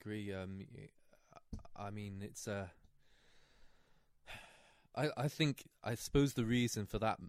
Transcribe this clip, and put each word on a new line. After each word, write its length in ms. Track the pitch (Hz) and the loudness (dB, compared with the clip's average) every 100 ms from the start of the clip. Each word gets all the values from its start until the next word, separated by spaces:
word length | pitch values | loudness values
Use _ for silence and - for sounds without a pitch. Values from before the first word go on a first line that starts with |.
agree. 320 | 104 107 101 | -6 -4 -4
Um, 260 | 95 95 95 98 | -4 -4 -6 -10
y-, 140 | 101 101 - - - _ - - - - - | -12 -16 -18 -20 -20 _ -20 -12 -12 -10 -8
I 140 | 101 | -8
mean, 300 | 104 104 98 | -6 -6 -6
it's, 240 | 98 - 113 | -8 -8 -4
uh, 180 | 101 92 - - _ - - - - - - - - - - _ _ - | -2 -4 -8 -20 _ -20 -20 -20 -20 -20 -20 -20 -20 -20 -20 _ _ -14
<sighs> 680 | - - - - - _ - | -12 -12 -20 -20 -20 _ 0
I, 120 | 151 - | 0 2
I 120 | 143 | -2
think, 360 | - 151 - - _ | 2 2 2 -6 _
I 120 | 107 | -4
suppose 400 | 117 - 143 143 | -2 2 6 6
the 100 | 131 | 6
reason 420 | 113 123 120 - 101 | 4 6 6 2 -2
for 120 | 107 | 0
that, 200 | 110 - | 2 0